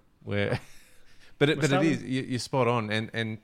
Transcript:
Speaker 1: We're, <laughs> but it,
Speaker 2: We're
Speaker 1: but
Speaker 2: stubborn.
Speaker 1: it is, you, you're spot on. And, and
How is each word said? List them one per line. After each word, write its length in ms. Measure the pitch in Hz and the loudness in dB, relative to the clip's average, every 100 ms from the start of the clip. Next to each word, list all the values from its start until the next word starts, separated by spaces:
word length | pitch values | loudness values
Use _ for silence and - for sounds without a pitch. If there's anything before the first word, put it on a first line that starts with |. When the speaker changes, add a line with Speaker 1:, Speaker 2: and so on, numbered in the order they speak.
| _ _ 107 | _ _ -4
Speaker 1:
We're, 340 | 101 101 - - - - - | -2 0 -2 -6 -20 -20 -20
<laughs> 380 | - - - - | -20 -20 -16 0
but 100 | 143 | 2
it, 80 | 147 | 4
Speaker 2:
We're 40 | |
Speaker 1:
but 60 | 147 | 2
Speaker 2:
stubborn. 180 | 185 165 | 4 2
Speaker 1:
it 40 | |
is, 100 | 123 | 0
you, 180 | 104 131 | -2 -4
you're 160 | - 123 | -4 -6
spot 280 | - 135 117 | -2 2 2
on. 240 | 120 107 | 2 0
And, 180 | 107 113 | -2 -2
and 240 | 113 113 107 | -4 -4 -6